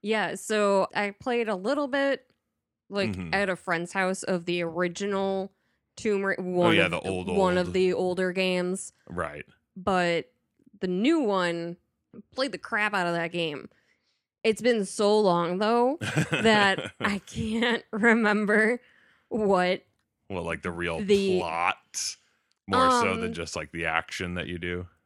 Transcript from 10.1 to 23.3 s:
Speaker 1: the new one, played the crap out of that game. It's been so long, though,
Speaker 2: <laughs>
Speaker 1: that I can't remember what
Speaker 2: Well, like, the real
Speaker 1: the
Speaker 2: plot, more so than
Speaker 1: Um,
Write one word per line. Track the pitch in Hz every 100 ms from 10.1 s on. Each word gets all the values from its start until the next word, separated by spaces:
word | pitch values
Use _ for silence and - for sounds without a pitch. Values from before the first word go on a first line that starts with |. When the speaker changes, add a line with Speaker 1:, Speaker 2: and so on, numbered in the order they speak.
| 170 - _ _ _ _ _
Speaker 1:
the | 190
new | 180 240 330
one, | 240 190 175 170 170 175 _ _ _ 240 -
played | - 262
the | -
crap | - 220 214
out | 202 175
of |
that | 170 170
game. | 175 165 147 - _ _ _ _ _ _ _
It's | 226 214
been | 226 233 190
so | - 202 214
long, | 208 175 170 180
though, | 208 240 247 302
Speaker 2:
<laughs> | - - 165
Speaker 1:
that | 156 220 214 202 190 - -
I | 214 202
can't | - - 226 226 240 220 -
remember | 220 233 226 214 208 208 208 220 240 _ _ _ _ _
what | 226 214 190 180 190 _ _ _ _ _
Speaker 2:
Well, | 92
like, | 85 82
the | 92
real | 87 120 82
Speaker 1:
the | 196 202 196 185
Speaker 2:
plot, | 180 165 180 - _ - - - _ _ _ _ -
more | 240 262
so | 247 233 226
than |
Speaker 1:
Um, | 226